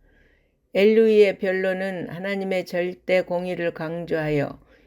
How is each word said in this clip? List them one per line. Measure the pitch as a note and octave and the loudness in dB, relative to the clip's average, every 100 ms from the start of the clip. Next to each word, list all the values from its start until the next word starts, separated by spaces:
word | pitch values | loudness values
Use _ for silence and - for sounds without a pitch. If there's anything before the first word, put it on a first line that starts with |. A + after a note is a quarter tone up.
| _ _ _ _ _ _ _ | _ _ _ _ _ _ _
엘리후의 | F#3+ G#3 A3 A3+ G#3+ G3+ F#3 | 2 4 6 6 6 6 4
변론은 | G3 F#3 F#3+ F#3 F#3+ F3+ - | -2 -2 -2 -2 -6 -8 -10
하나님의 | E3 G3 G3 F#3+ F#3 F3 | -8 -6 -6 -4 -4 -4
절대 | F3+ F3+ F3+ - F#3 | -4 -4 -6 0 0
공의를 | F3+ F3 F3+ F3 E3+ | 0 -4 -4 -4 -4
강조하여 | E3 D#3+ E3+ E3 D#3+ D3+ D3 C3+ - _ _ | -4 -8 -8 -4 -4 0 0 -2 -6 _ _